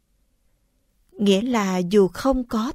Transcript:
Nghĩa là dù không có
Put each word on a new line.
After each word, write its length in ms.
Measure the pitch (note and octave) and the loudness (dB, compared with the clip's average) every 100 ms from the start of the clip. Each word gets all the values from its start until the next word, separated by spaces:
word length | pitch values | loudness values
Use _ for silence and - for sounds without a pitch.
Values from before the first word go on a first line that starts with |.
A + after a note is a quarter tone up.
| _ _ _ _ _ _ _ _ _ _ _ | _ _ _ _ _ _ _ _ _ _ _
Nghĩa 300 | F#4+ G3+ F#3+ | -4 0 2
là 360 | A#3+ A#3+ G3 F#3 | 0 -2 -2 -2
dù 300 | F3 G#3 F#3 | 0 2 2
không 360 | - C4+ C4 | 2 -2 -2
có 280 | B3 A3+ A#3 | -2 -6 -6